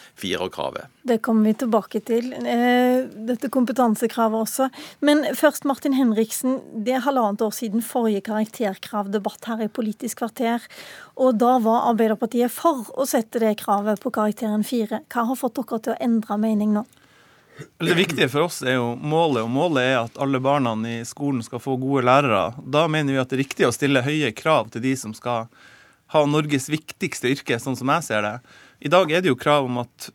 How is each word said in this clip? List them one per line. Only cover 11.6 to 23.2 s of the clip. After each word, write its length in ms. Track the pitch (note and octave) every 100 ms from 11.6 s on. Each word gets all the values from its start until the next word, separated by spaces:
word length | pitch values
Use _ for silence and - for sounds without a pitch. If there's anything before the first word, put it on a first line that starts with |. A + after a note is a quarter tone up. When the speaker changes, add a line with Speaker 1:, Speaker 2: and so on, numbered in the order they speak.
Speaker 2:
var 340 | A3 A3+ A#3+
Arbeiderpartiet 560 | A3+ A3 G#3+ A3+ A#3 A#3+
for 320 | - E4+ C4+ G#3 -
å 80 | C4+
sette 320 | C4+ A3 A#3+
det 180 | A3 G#3
kravet 420 | - G3+ G#3 G#3
på 100 | B3+
karakteren 540 | A3 G#3+ G#3 A3 G#3+
fire. 380 | G#3+ A#3+ G#3+ A3 -
Hva 180 | A#3+ A#3
har 80 | C4
fått 180 | B3+
dere 260 | C#4+ - A3+
til 120 | -
å 80 | -
endre 360 | B3 A3+ G#3+ G#3
mening 320 | A3 G#3+ G#3+
nå? 120 | G#3 B3 _ _ _ _ _ _ - - -
Speaker 3:
Det 160 | E3
viktige 340 | F3 F#3+ C#3 D3
for 140 | C#3
oss 200 | E3+ -
er 120 | C3
jo 220 | B2+ A#2+ A#2+
målet, 480 | D3+ D#3 E3 B2
og 60 | A2+
målet 420 | C3 F3 C#3+ B2+
er 80 | C3
at 160 | A#2 -
alle 220 | C#3 C3+
barna 340 | C3 C#3+ B2 A2 A2+
i 160 | A#2
skolen 400 | A2+ - C#3+ C3
skal 160 | A2+ A#2+
få 180 | - B2+
gode 240 | C3 C#3
lærere. 500 | B2 C3+ C#3+ G2+ E2 B2+ C3
Da 200 | D3 E3
mener 240 | D#3 C#3+
vi 60 |
at 100 | C3+